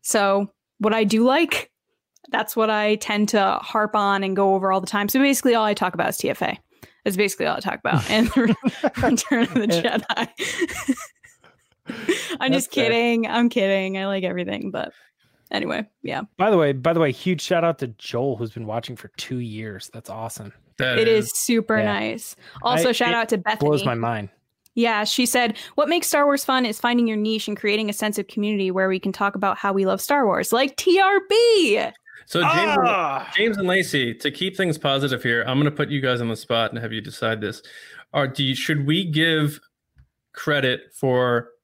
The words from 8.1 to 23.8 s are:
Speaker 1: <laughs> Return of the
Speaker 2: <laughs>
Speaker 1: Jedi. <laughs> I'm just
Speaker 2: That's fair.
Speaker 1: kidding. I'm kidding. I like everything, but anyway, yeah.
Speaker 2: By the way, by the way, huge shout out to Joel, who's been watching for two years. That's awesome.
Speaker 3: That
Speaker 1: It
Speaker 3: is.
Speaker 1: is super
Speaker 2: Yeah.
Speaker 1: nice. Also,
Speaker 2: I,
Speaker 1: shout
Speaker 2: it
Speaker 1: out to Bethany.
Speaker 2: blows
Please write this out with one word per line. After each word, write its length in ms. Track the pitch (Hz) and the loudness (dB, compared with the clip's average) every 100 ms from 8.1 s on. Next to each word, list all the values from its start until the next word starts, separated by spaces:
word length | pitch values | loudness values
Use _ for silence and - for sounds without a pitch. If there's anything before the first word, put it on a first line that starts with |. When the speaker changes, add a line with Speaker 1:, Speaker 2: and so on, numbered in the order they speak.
| 214 233 | 0 2
Speaker 1:
<laughs> 80 | - | 2
Return 1080 | 233 220 262 - 294 - 254 254 - 240 | 2 2 -2 -2 -4 0 0 0 0 0
of 100 | 233 | 0
the 140 | 202 214 | 0 0
Speaker 2:
<laughs> 40 | |
Speaker 1:
Jedi. 560 | 170 226 226 - - 233 - - - 339 - - 254 659 _ - _ - _ _ _ - | 0 0 -4 -4 -6 -6 -6 -8 -4 -4 -4 -4 -4 -6 _ -20 _ -20 _ _ _ -14
<laughs> 520 | 226 214 392 - 339 | -8 -4 -4 -4 -4
I'm 120 | 262 | -2
just 160 | 269 - | -2 -2
Speaker 2:
That's 80 | - | -2
fair. 100 | 233 | 0
Speaker 1:
kidding. 380 | 233 240 233 226 | 2 2 0 0
I'm 220 | 226 240 | 0 2
kidding. 480 | 233 196 196 190 190 | 2 2 0 0 -4
I 100 | 196 | -4
like 160 | 196 | -2
everything, 480 | 185 180 180 202 196 | -2 -4 -4 -6 -6
but 200 | 185 - - _ _ _ _ _ | -8 -8 -12 _ _ _ _ _
anyway, 360 | - - - 214 _ | -6 -4 -6 -8 _
yeah. 220 | - 135 208 - | -8 -8 -10 -2
Speaker 2:
By 120 | 196 | 2
the 80 | 196 | 4
way, 160 | 147 | 2
by 200 | 135 139 | 0 0
the 60 | 165 | 2
way, 120 | 156 | 0
huge 300 | 123 185 175 | 0 -2 -2
shout 220 | - 170 | 0 0
out 160 | 165 131 | 2 -2
to 80 | 127 | -6
Joel, 480 | 110 - 120 139 113 | -10 -8 -4 -4 -4
who's 160 | 117 | -8
been 140 | 120 107 | -8 -8
watching 300 | 113 - 120 | -8 -8 -16
for 120 | - - | -16 -14
two 200 | - 127 | -10 -8
years. 520 | 120 107 110 95 - | -8 -10 -12 -14 -16
That's 160 | - - | -18 -14
awesome. 420 | 110 113 - 101 - _ _ | -12 -10 -12 -16 -18 _ _
Speaker 3:
That 220 | 127 127 | -2 0
Speaker 1:
It 80 | 226 | 2
Speaker 3:
is. 180 | 220 208 | 2 0
Speaker 1:
is 40 | |
super 460 | - - 233 220 220 | -4 0 0 2 0
Speaker 2:
Yeah. 80 | 214 | 0
Speaker 1:
nice. 500 | 202 220 226 - - - - | -2 -4 -8 -12 -18 -20 -6
Also, 280 | 233 247 254 | -2 2 2
Speaker 2:
I, 20 | |
Speaker 1:
shout 180 | 226 240 | 2 0
Speaker 2:
it 60 | 233 | 0
Speaker 1:
out 140 | 226 | 0
to 80 | 214 | -2
Bethany. 320 | 190 214 147 | -2 0 2
Speaker 2:
blows 160 | 147 | 2